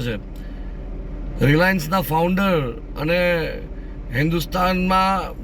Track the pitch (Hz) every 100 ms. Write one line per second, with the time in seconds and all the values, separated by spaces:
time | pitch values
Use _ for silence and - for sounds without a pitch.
0 | 120 104 - - - - - - - -
1 | - - - - 131 151 185 190 151 190
2 | - 160 175 185 196 170 127 117 - -
3 | 151 175 180 170 156 - - - - -
4 | - 123 156 165 - 180 180 185 185 185
5 | 190 190 147 -